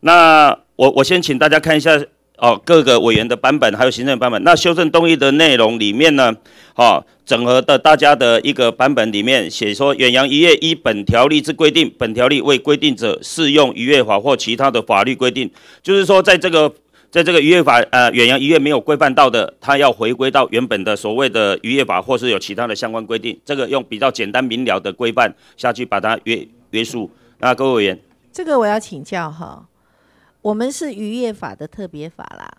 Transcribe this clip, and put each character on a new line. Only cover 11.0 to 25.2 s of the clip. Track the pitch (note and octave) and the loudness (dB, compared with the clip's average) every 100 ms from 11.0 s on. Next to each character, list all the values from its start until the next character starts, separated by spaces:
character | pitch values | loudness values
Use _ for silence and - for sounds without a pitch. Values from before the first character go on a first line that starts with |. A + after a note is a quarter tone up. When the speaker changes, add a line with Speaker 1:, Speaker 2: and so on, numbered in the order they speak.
| G2 | -2
Speaker 1:
条 | A#2 C3+ | 0 2
例 | D3+ | 0
之 | C#3 | -4
规 | D#3 D#3 | 0 0
定， | D3+ D3+ _ | 2 -2 _
本 | A#2+ | -6
条 | A2 B2 | 0 0
例 | C#3+ | 0
为 | C3+ C3+ | 0 -2
规 | - D3 | 0 0
定 | D3+ A2 | 0 -2
者 | A2 F2+ | -4 -6
适 | - - D3+ | -10 -6 0
用 | C#3+ C3+ | 2 2
渔 | - B2 | 0 0
业 | C#3+ | 2
法 | A2 G2+ | 2 0
或 | A#2+ B2+ | 0 -2
其 | - A#2 | -4 -2
他 | C3+ | -2
的 | A#2+ | -2
法 | - G2+ | 0 0
律 | A2+ C3 | 0 -2
规 | B2+ | -4
定。 | B2+ A#2 _ _ _ | -4 -10 _ _ _
就 | - G3 | -2 -2
是 | F#3+ | 4
说， | F#3+ | 2
在 | F#3 F3+ | 4 2
这 | F3+ | 2
个， | E3 D3+ - _ _ _ | 0 0 -2 _ _ _
在 | E3+ | -2
这 | D#3+ | 2
个 | E3+ | 2
渔 | D3 | 4
业 | F3 | 4
法， | C#3 A#2+ A2 | 4 2 2
呃， | B2+ A#2+ | 2 2
远 | A#2+ A#2+ | 2 2
洋 | C3 | 2
渔 | C#3 | 2
业 | D#3+ | 0
没 | C#3 | 2
有 | C#3 | -2
规 | G#2+ C#3+ | -2 0
范 | D3 | 0
到 | C3 C3+ | 2 2
的， | A#2 G2 _ | 2 -4 _
它 | - C#3 | -4 0
要 | C#3 | 0
回 | A2 A2+ | 0 -4
归 | A#2+ C3 | -4 -2
到 | C3+ B2 | 0 -2
原 | A2+ B2 | -4 -4
本 | G#2+ | -6
的 | F#2+ G#2 | -4 -6
所 | G#2+ | -6
谓 | A2+ C#3 | -4 -4
的 | G#2+ G#2 F#2+ | -2 -2 -2
渔 | A2+ | -4
业 | C3+ A#2 | -4 -2
法， | F#2 | -4
或 | G2 B2+ | -4 -4
是 | B2 | -4
有 | G2 | -6
其 | - | -6
他 | G2+ A#2 | -8 -8
的 | G#2 | -8
相 | A#2 | -8
关 | A2+ G#2 | -10 -8
规 | A2+ | -8
定。 | A2+ - - | -8 -14 -10
这 | C#3+ | -8
个 | A#2+ | -4
用 | C3+ | -6
比 | A2+ A2 | -8 -4
较 | C3 | -4
简 | - G#2 | -4 -6
单 | A#2+ | -4
明 | C3 A2+ B2+ | -4 -6 -4
了 | G2 | -4
的 | F#2+ | -6
规 | F#2 A#2 | -6 -4
范 | A#2 | -2